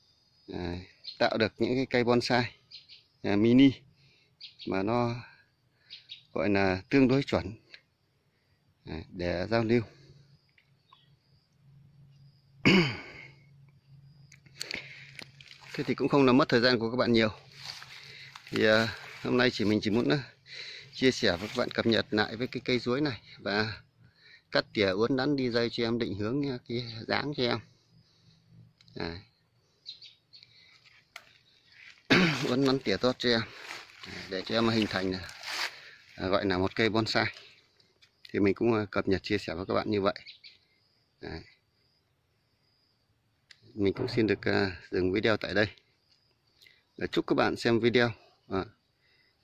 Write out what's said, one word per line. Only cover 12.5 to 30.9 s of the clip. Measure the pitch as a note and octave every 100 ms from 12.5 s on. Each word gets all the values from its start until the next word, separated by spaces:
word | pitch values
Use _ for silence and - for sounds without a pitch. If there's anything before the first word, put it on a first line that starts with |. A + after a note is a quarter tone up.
| _
<clears throat> | - F#3+ D3+ G#2+ - - - - _ - - _ _ - - - - - - - - - - - - - - - - - -
Thế | -
thì | C#3 C3
cũng | C3+
không | D3 C3+
làm | B2+
mất | D3+
thời | B2
gian | B2 B2
của | A2+
các | B2
bạn | A2+
nhiều. | A2+ A2 - - - - - - - - - - - -
Thì, | A2 A2
à, | A2 A2+ - - -
hôm | B2 B2
nay | B2
chỉ, | - G#2
mình | G#2+
chỉ | G#2+
muốn, | A2 C#3
à, | D3 - - - - - - -
chia | - C3
sẻ | - A2 F2
với | G#2
các | B2+
bạn, | -
cập | - A2
nhật | G#2+ -
lại | G#2+ G#2+ A2
với | B2
cái | C3 -
cây | B2
chuối | A#2+ B2+
này | D3+ A2 - -
và | G2+ G2+ A2 - - _ - _ - - _
cắt | C#3+ -
tỉa, | - G2
uốn | F#2+ A#2 C3+
nắn, | C3+ C#3+
đi | B2+
dây | A#2 A#2
cho | A#2
em, | A#2 A#2
định | A#2 G2
hướng, | G#2 C3+ C#3+
à, | B2 -
cái | A#2+ A#2+ A2+ A2
dáng | G#2+ C3 D3+
cho |
em. | A#2+ A#2 - _ _ _ _ _ _ _ _ - - _ _ -
Đấy. | F2 E2+ - _ _ _ _ _ - - - _ _ - - _ _ _ _